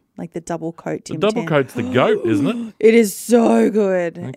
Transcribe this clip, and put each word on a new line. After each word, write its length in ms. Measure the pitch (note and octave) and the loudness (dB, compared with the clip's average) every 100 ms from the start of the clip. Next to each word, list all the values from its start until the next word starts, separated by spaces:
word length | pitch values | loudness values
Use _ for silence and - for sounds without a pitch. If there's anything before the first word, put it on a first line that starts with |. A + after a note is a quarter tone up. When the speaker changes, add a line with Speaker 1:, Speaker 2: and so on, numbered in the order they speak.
| _ - | _ -16
Speaker 1:
Like 160 | F3 | -14
the 80 | F3 | -12
double 300 | D#3+ D#3+ E3 | -10 -10 -10
coat 320 | E3 E3 D#3 - | -12 -10 -10 -10
Speaker 2:
The 60 | |
Speaker 1:
Tim 60 | D#3+ | -4
Speaker 2:
double 200 | G#3 A3+ | -4 -2
Speaker 1:
Tam. 60 | F#3 | 0
Speaker 2:
coat's 260 | D3 C3 | 2 0
the 120 | - | -4
goat, 420 | - A#2+ F#3 A3 - | -2 0 2 0 0
isn't 200 | - G#3 | 0 0
it? 280 | A#3+ A3+ - | -4 -8 2
Speaker 1:
<gasps> 20 | |
It 140 | A3+ | 4
is 200 | A#3 G#3 - | 6 4 -2
so 540 | - A#3 A3+ A3+ A3+ | 0 2 4 2 2
good. 480 | G#3 G3 F#3 E3+ E3+ | 0 0 0 -4 -6
It's 180 | E3+ | -12